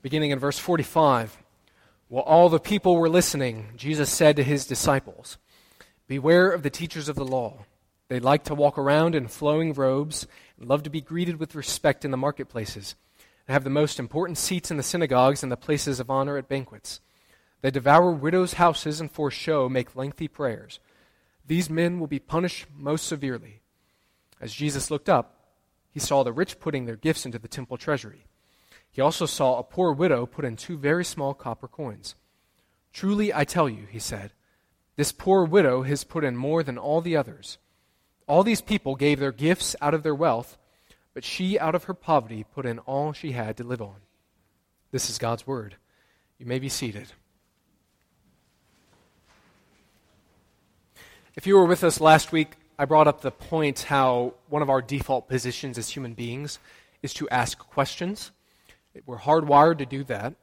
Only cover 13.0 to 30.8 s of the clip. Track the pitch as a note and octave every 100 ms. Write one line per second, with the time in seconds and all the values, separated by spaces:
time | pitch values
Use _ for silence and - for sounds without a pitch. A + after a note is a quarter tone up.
13 | _ _ _ _ - C3+ C3+ C#3 D3+ -
14 | A#2+ D3+ F3+ D#3+ - F3+ - D#3 B2+ F3
15 | D#3+ B2+ B2+ C#3+ C3+ B2 - D3 - B2+
16 | B2 C3+ C3+ C#3+ B2+ C#3 B2+ G2+ - -
17 | _ _ _ _ _ _ C3+ C3+ B2+ D3+
18 | F3+ D#3+ C#3+ F3+ F3+ - F3 D#3 D#3 D3+
19 | D#3 - D3 - - D#3 B2+ C3 A#2+ B2+
20 | C3+ - D#3 _ C#3 A2 - - _ _
21 | _ _ _ _ - D#3+ E3 D#3+ E3+ F3
22 | D#3 C#3 _ D#3+ F3 - - C#3+ C#3+ D#3
23 | - D#3 C#3 A#2+ G#2+ G#2 _ _ _ _
24 | _ _ _ _ A#2 - D3 C#3 - D3
25 | - D#3 - _ _ _ _ _ _ D3+
26 | - C#3 B2+ A#2 F#3 - - C#3+ A#2+ A2+
27 | D#3+ D#3 C3 A#2+ A2+ - B2 B2 - C#3+
28 | A2 - _ _ _ _ _ - _ -
29 | C#3 - E3 - C3+ B2+ - - F3+ C#3+
30 | F3 B2+ B2 - C#3 A2 - E3